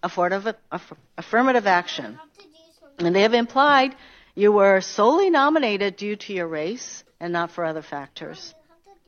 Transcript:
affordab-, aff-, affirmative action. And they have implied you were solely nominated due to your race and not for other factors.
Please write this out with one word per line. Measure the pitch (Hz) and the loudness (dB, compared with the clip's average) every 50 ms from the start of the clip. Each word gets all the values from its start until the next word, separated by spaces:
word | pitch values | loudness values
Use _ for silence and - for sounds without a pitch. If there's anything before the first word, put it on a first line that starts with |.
affordab-, | - 175 - 190 175 180 190 196 196 226 - - _ _ | -10 -6 -2 -2 -2 0 -2 -4 -4 -6 -8 -8 _ _
aff-, | - 180 - - - - _ _ _ | -12 -12 -12 -16 -20 -20 _ _ _
affirmative | - - - 214 208 262 262 254 240 202 | -18 -8 -2 0 2 2 4 2 2 2
action. | 202 180 175 175 - - 165 123 107 117 - - _ _ - - _ _ _ _ _ _ _ _ - _ | 2 2 2 0 -2 -8 -10 -12 -12 -16 -18 -20 _ _ -20 -20 _ _ _ _ _ _ _ _ -20 _
And | - 170 170 180 | -4 -2 0 2
they | 196 208 | 4 4
have | 220 233 | 4 4
implied | 233 233 233 - 262 277 294 285 262 262 269 262 - - - - - _ _ _ | 2 0 0 0 2 4 4 4 4 2 0 -4 -10 -20 -20 -20 -20 _ _ _
you | - 202 208 208 | 2 2 4 4
were | 202 196 196 190 190 | 6 6 4 4 2
solely | 190 - - 220 208 240 302 370 392 381 | 0 -2 -2 2 2 4 4 4 2 2
nominated | 330 285 277 294 311 311 269 220 202 185 202 202 190 | 2 2 2 2 2 2 0 0 -2 -2 -4 -4 -4
due | - 202 208 208 | -6 -8 -8 -8
to | 202 - - 196 | -8 -10 -10 -8
your | 180 170 | -8 -6
race | 165 160 151 156 170 240 254 - - - - - _ _ _ | -6 -6 -6 -6 -6 -8 -10 -14 -16 -18 -20 -20 _ _ _
and | 170 175 175 | -10 -6 -4
not | 170 170 170 | -4 -4 -6
for | - 175 170 | -6 -6 -6
other | 160 156 160 | -6 -6 -8
factors. | 160 - 147 143 139 - _ - 160 151 - - - - - _ _ _ _ _ _ - - _ _ | -10 -12 -12 -12 -12 -14 _ -16 -16 -16 -16 -16 -20 -20 -20 _ _ _ _ _ _ -20 -20 _ _